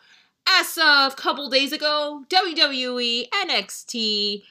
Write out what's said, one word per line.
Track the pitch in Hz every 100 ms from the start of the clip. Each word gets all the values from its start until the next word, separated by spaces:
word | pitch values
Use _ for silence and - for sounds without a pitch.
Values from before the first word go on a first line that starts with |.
| _ _ _ _ -
as | 370 339 -
of | 311 285 269
a | -
couple | 349 294 285
days | 262 277
ago, | 302 294 302 294 294 262
W | 370 381 311
W | 302 269 254 247
E | 240 233 247
N | 403 370
X | 247 196 - -
T | 240 220 208 208 202 -